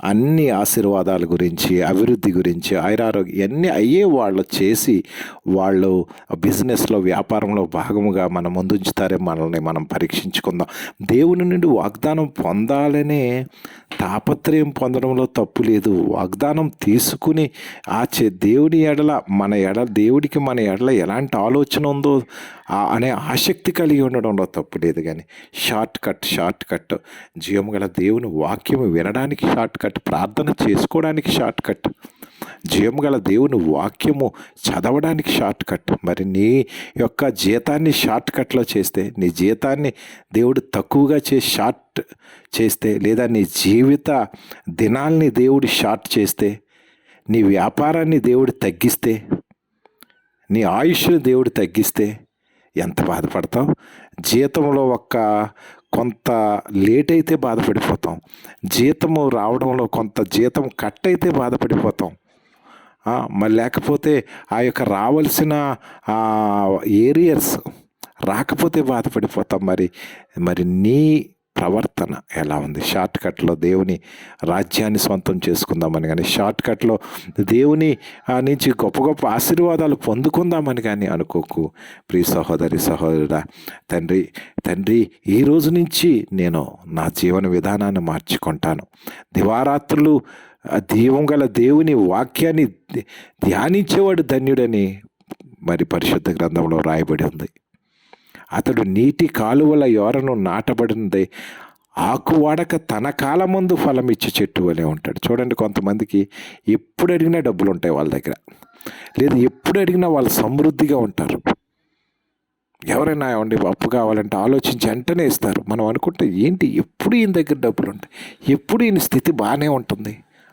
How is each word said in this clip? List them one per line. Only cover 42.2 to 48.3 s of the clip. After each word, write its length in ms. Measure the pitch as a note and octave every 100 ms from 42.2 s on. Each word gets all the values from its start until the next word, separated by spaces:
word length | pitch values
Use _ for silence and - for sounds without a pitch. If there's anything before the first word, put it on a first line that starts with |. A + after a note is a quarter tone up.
| _ - - -
చేస్తే, 380 | G#2+ - A2 G#2
లేదా 280 | G2+ A2+ A#2+
నీ 160 | A2+
జీవిత 840 | F#2 - F#2+ A2+ C3 C#3+ D3+ C#3 G#2+ - - - -
దినాల్ని 600 | E2+ A2 B2+ D3 D#3+ D3+
దేవుడు 380 | A2+ B2+ C#3 C#3
షార్ట్ 520 | - A2 A2 - A#2
చేస్తే, 400 | G2 - G#2 G#2 _ _ _ _ _ _ -
నీ 140 | A2+
వ్యాపారాన్ని 760 | G2 F#2+ G2 - D#3 E3 D#3+ D#3
దేవుడు 320 | A#2